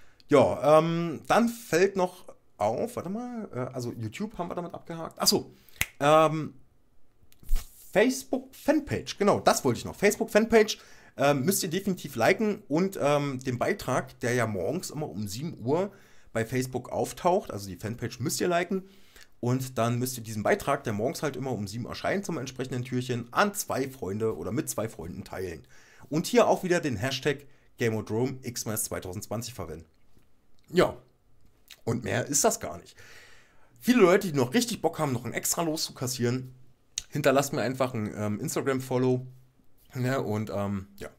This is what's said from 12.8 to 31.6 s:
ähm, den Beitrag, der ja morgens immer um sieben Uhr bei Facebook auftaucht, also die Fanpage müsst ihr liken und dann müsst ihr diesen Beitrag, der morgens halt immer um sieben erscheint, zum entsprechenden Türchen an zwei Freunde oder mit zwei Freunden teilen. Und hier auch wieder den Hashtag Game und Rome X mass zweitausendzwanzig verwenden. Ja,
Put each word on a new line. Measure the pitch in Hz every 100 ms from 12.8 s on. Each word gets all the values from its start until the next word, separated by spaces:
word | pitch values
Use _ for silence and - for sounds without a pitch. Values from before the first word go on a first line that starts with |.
| 190 -
ähm, | 139 147 143 131
den | 131 120
Beitrag, | 120 208 - 139 - -
der | 120 123
ja | 110
morgens | 101 95 160 -
immer | 143 151
um | 87 104
sieben | 101 160 - 110
Uhr | 156 - - - - -
bei | 113
Facebook | 113 127 127 127 -
auftaucht, | 92 120 - 175 185 -
also | 101 98
die | 90
Fanpage | 107 113 117 -
müsst | 127 -
ihr | 185
liken | 170 175 190 190 - - - - -
und | 120 127 127 -
dann | 113 120
müsst | 123 123
ihr |
diesen | 110 107
Beitrag, | 104 - - 147
der | -
morgens | 104 117 160
halt | 151 131
immer | 135
um | 110 104
sieben | 117 113
erscheint, | - 175 190 202
zum | 165
entsprechenden | 131 - 135 139
Türchen | 127 127 127 120 117
an | - 208
zwei | 202 - 107 139
Freunde | 131 90 104 110 107
oder | -
mit | 117 156
zwei | - 113
Freunden | - 85 92
teilen. | 98 - 92 85 - - - - -
Und | 151 175
hier | 240 175
auch | 175
wieder | 185 175
den | 147 107
Hashtag | 135 131 151 139 - - _ -
Game | 117 110
und | 101
Rome | 107 127 135
X | 123 - 120
mass | 110
zweitausendzwanzig | - 87 92 90 - 110 117
verwenden. | - 85 80 - _ - - _ - _ - -
Ja, | 160 165 - - _ _ - - _